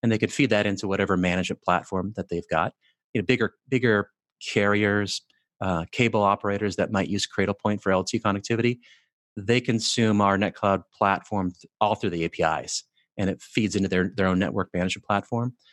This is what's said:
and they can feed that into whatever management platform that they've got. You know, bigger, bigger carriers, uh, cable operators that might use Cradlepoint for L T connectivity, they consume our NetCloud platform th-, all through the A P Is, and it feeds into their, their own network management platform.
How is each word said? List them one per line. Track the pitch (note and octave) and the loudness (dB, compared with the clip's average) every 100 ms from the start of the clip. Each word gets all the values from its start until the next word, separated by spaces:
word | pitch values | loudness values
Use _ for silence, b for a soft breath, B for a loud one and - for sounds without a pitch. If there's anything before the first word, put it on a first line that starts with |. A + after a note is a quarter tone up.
and | A#2 | 0
they | A2 | 0
can | A2 | 0
feed | - C#3 | 0 2
that | G#2 G2+ | 2 2
into | G2 G#2 | -2 -4
whatever | F#2+ G2 F#2 | 0 2 2
management | F2+ F2+ F2+ - | 2 2 -2 -4
platform | - F2 - F#2+ F#2+ G#2+ | 0 0 0 -6 -6 -6
that | F2+ | -6
they've | E2+ - | -6 -4
got. | D#2+ F2+ - _ _ _ | -2 -2 -6 _ _ _
You | A2+ | -6
know, | |
bigger, | G2 B2+ A2 _ _ | 0 2 0 _ _
bigger | C3 A#2+ G#2+ G2+ _ _ _ - | 0 2 2 0 _ _ _ -4
carriers, | - G2+ G#2 G#2 G2+ G2+ - _ _ _ _ | 0 2 2 2 2 0 -6 _ _ _ _
uh, | F#2+ F2 E2+ | -4 -4 -4
cable | - A#2+ A2+ | 0 0 4
operators | G2+ G2+ G#2 G2+ G#2 F2+ | 2 2 -2 -2 -2 -2
that | F2+ | -2
might | G2+ F2+ | 0 -2
use | G2 - | -2 -4
Cradlepoint | - F#2+ G2+ G#2+ G#2 | -2 -2 0 -2 -4
for | G2 | 0
L | F#2+ | 0
T | F#2 A2+ | 0 -2
connectivity, | A2 G2+ - A#2 A#2 A#2+ b b b _ _ | -2 -2 -2 0 0 -2 b b b _ _
they | - G2 A#2+ | -14 0 0
consume | B2 A2+ - - A2+ G#2 | 2 -2 0 0 2 4
our | G2+ G2 | 4 4
NetCloud | G2+ - G2+ F#2+ - | 0 -2 0 0 -2
platform | _ G2+ G2 - G2+ F#2 | _ 0 0 -4 -4 -4
th-, | F2+ - _ | -6 -20 _
all | G#2+ | 0
through | G#2+ G#2+ | 0 -2
the | E2+ | -2
A | E2 | -4
P | - | 0
Is, | E2 D#2 D2 - - _ _ - | 0 0 -6 -10 -10 _ _ -4
and | F#2+ | -4
it | F#2 | -4
feeds | - - G#2+ | -4 -2 0
into | G#2 F#2+ | 0 0
their, | F#2 F2+ | 0 -2
their | - F#2+ | 0 0
own | F#2 | 2
network | F#2+ - F#2 | 0 -2 -4
management | F2+ F#2 - | -2 -4 -4
platform. | _ G2+ - A#2 A#2+ A#2+ b | _ -4 -2 -4 -4 -8 b